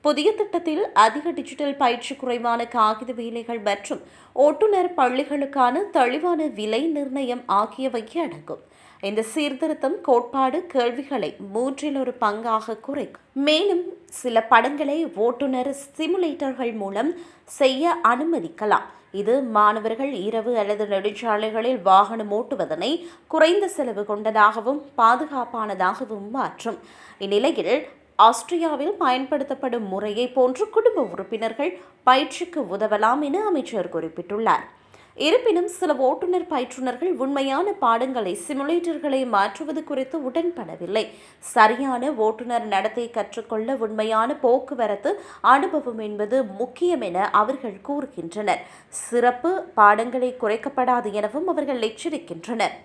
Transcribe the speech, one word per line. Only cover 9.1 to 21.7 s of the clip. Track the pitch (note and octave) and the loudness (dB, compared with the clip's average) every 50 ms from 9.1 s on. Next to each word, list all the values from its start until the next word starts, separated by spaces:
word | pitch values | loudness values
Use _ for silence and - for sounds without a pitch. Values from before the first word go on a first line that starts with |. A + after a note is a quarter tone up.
| G#3+ G#3+ | -2 -2
சீர்திருத்தம் | A3 A3 - D#4+ D4 C#4+ C4+ C4 D#4+ D#4 D4+ D4 - C4+ F4 - | -4 -2 -2 -2 -2 -2 -2 -2 -2 -2 -2 -2 -2 -2 -2 -2
கோட்பாடு | - - B3 A#3+ A#3+ A#3+ - C4+ C4+ C4 B3+ E4+ F4+ | 2 4 4 4 4 0 0 0 0 2 0 -2 -6
கேள்விகளை | - - C4+ A#3+ A#3+ A#3+ B3+ C4+ - C#4+ A#3 F3+ D3+ - - - G3 | -2 0 0 0 2 -2 -4 -8 -6 -4 -4 -4 -4 -6 -10 -14 -8
மூன்றில் | F#3+ A3 B3 C4+ C4+ - D4 D4+ C#4 | -4 -2 -2 -2 -4 -4 -6 -4 -2
ஒரு | C4+ C4 B3 B3 - | -2 -2 -4 -2 0
பங்காக | A#3+ G#3 G#3 A3 A3+ A#3 A3 A3 G#3+ - A3 A3 | -2 0 0 -2 -2 -2 -2 -2 -2 -6 -10 -10
குறைக்கும். | - - C#4 D4 G#3+ - - - _ _ | -8 -8 -6 -6 -6 -8 -10 -20 _ _
மேலும், | _ C4+ C#4 D4+ D#4 D#4 G4+ G4+ F4+ F4 F4 - - - - | _ 0 4 4 4 4 4 2 2 0 -2 -4 -12 -14 -20
சில | - - - - B3 A3+ A3 A3 | -16 -16 -8 -6 2 2 2 4
படங்களை | A3+ B3+ A3+ A#3 C#4+ D4 C#4+ D4+ C#4 C#4+ D#4+ E4 B3+ - | 6 6 6 6 4 -2 -2 -2 -2 -2 -2 -4 -4 -2
ஓட்டுநர் | F#3+ A3 A#3+ B3 A#3+ C#4+ C4+ C4 B3+ B3+ C#4 C4+ C#4 - - _ | 0 0 0 0 0 -2 -2 0 -2 -2 -4 -6 -8 -12 -14 _
சிமுலேட்டர்கள் | - D#4 D#4+ F4+ F#4+ F4+ D#4+ C4+ - C#4+ C4+ B3+ A#3 B3+ A#3+ A3 | -6 -2 0 0 0 0 -2 -2 -4 -4 -6 -4 -4 -6 -6 -4
மூலம் | A3 G3 G3 G3 G3+ B3 D#4 F4 F4 - - - _ _ | -6 -6 -4 -4 -2 -2 -2 -2 -4 -12 -20 -20 _ _
செய்ய | - - - C#4+ C4 C4 C4 D#4 F4 E4+ E4+ E4 | -16 -2 2 2 2 4 2 0 0 0 2 2
அனுமதிக்கலாம். | A3 A#3+ B3 D#4 E4 E4 B3+ E3+ D#4+ - - G#3+ G#3 F#3 - - - - - _ _ | 2 2 2 0 -2 -2 -2 -4 -8 -8 -6 0 2 2 2 0 -4 -18 -20 _ _
இது | - G3 G3+ G#3+ A#3+ C#4 | -8 -4 0 2 2 0
மாணவர்கள் | C4+ A#3 A3 G#3 G#3 G#3 G#3+ A3 G#3 A3 A3+ A3+ C4+ C#4+ | 0 0 2 4 4 6 4 2 -2 -4 -4 -2 -4 -4
இரவு | C4+ G3 F#3 G#3+ A3+ A3+ G#3+ B3 A#3+ | -4 -4 -4 -2 -4 -2 -2 0 0
அல்லது | A3+ G3+ G3+ G#3 G3+ G#3+ | 0 0 0 0 -2 -2
நெடுஞ்சாலைகளில் | G#3 G3+ G3 F#3+ G#3 G#3 - B3 A#3 G#3+ G#3 G#3 A3 G#3+ A3+ A3+ B3 | -2 -2 -2 -2 -2 -4 -4 -2 0 0 0 0 -2 -2 -2 0 0